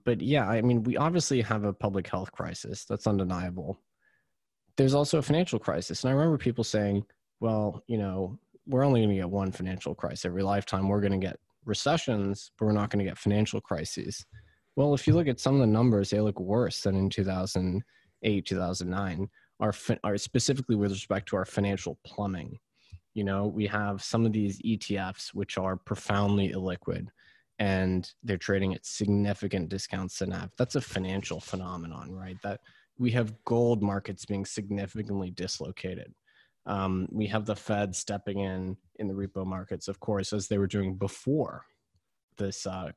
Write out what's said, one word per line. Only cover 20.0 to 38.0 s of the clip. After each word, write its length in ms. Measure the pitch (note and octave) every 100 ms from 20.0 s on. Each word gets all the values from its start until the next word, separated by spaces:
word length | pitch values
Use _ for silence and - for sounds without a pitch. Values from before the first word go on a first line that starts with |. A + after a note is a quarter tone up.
| G2+
our, 120 | G2+
specifically 600 | - B2 - C3+ B2+ G#2+
with 140 | G2+
respect 360 | G2 - G2 G2
to 60 | G2+
our 100 | F#2
financial 520 | - G2+ G2 - D2+ -
plumbing. 540 | - G2+ F#2 C#2 - _ _ _ - _ -
You 100 | G2+
know, 220 | G2 G#2
we 180 | G2+ G#2
have 340 | G#2 G2+ G2
some 240 | - A#2 A2+
of 60 |
these 300 | G#2+ G2+ F#2+
E 160 | - G#2+
T 200 | - G2
Fs, 360 | F#2 G2 -
which 240 | G2 G2 -
are 180 | F#2 F#2
profoundly 760 | - G2 - G2+ G2+ G2+ G2
illiquid, 540 | F#2+ F#2 F2 - F2 F#2+ - _ _ _ -
and 520 | G#2 F#2+ F#2 F#2 F2 -
they're 140 | A2+ F#2
trading 360 | - G2 F#2+
at 120 | F#2 -
significant 800 | - G2+ G2+ G2+ G2 G2 G2 E2+
discounts 520 | G2 - F#2+ F#2 -
to 80 | F#2
nav. 240 | F2+ F2+ -
That's 180 | B2+ D3
a 60 |
financial 600 | - G#2 F#2 G2 G2 -
phenomenon, 720 | - F#2+ F#2 F2+ E2 D2+ C2+
right? 240 | F#2 F#2 F#2
That 180 | G2+ G#2 _ _ _ -
we 140 | B2
have 320 | A#2 A2 A2
gold 380 | - A#2 A#2+ A2+
markets 440 | G2+ G2 - F#2+ -
being 200 | G2+ F#2+
significantly 840 | - G2+ G2+ G2 A2 F#2+ G2+ F#2
dislocated. 840 | F#2+ F2+ - - F2+ F#2+ F#2 - - _ _ _ _ -
Um, 440 | G2+ F#2+ F#2 F#2
we 160 | G#2+ G#2+
have 180 | G#2+ G#2
the 100 | G2+
Fed 400 | - G#2 G2+
stepping 440 | F#2